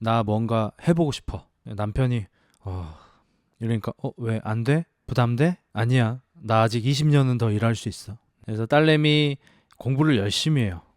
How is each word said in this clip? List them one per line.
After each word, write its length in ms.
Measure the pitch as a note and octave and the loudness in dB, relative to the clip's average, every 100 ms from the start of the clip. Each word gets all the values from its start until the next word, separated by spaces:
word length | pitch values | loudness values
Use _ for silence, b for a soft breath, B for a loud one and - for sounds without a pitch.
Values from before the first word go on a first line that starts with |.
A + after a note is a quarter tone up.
"나 220 | A2 A2+ | 0 0
뭔가 500 | G#2 G#2+ A2+ A2+ G#2 - - | 2 0 0 0 -2 -2 0
해보고 240 | E3+ D#3 | 2 0
싶어." 340 | B2 - - - _ | -4 -10 -12 -14 _
남편이, 600 | - G#2 G#2+ G#2+ B2+ A#2+ F#2+ _ _ _ | -14 -6 -4 -2 0 -2 -6 _ _ _
어, 320 | G2 F#2 E2 D#2 B B _ _ _ _ | -10 -10 -10 -14 B B _ _ _ _
이러니까, 320 | A#2 A2+ A2 - | -4 -4 -4 -8
"어, 100 | C#3 - | -10 -8
왜 240 | A#2 A2 | -6 -4
안 200 | - A2 | -4 -2
돼? 220 | A2+ D3+ E3 _ - | 0 0 -2 _ -4
부담돼?" 520 | B2 A#2+ A#2+ D#3+ F3+ _ | 0 0 2 0 0 _
"아니야. 460 | G#2+ A#2 C3 A2+ B2+ - | -4 0 2 2 -2 -12
나 300 | - A2+ A2 | -16 0 2
아직 240 | A2+ A#2 A2+ | 2 2 0
이십 200 | C#3 D3+ | 0 4
년은 280 | D3 C3 B2 | 4 4 2
더 140 | A#2 | 0
일할 240 | G#2 A2+ | 0 0
수 160 | A2+ - | 0 -4
있어." 260 | - - G#2 _ _ - | -10 -14 -18 _ _ -10
그래서 180 | A2 | -6
딸내미 720 | A2+ D3 D#3 D#3 D3+ D3+ D3 C#3 b b b _ | 0 4 4 4 4 2 0 -4 b b b _
공부를 400 | B2 C3+ D#3 B2+ | -4 0 2 2
열심히 460 | G2+ - D#3 D3+ | 0 -2 0 0
해요. 180 | G#2+ E2+ - | 0 -4 -12